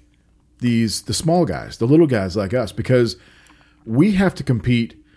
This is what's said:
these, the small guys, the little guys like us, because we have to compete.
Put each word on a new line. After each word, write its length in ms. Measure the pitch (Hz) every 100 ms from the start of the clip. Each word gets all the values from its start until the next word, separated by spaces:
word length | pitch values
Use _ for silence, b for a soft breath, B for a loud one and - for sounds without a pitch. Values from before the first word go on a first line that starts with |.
| _ _ _ _ _ _
these, 420 | 123 117 113 95
the 120 | -
small 300 | 107 160 175 156
guys, 320 | 73 57 -
the 80 | 117
little 200 | 156 160
guys 300 | 117 95 92
like 160 | 98
us, 180 | 123 107
because 440 | - - 123 117 - b b b b b b -
we 260 | 117 196
have 220 | 190 190
to 80 | -
compete. 580 | 143 117 120 120 117 - b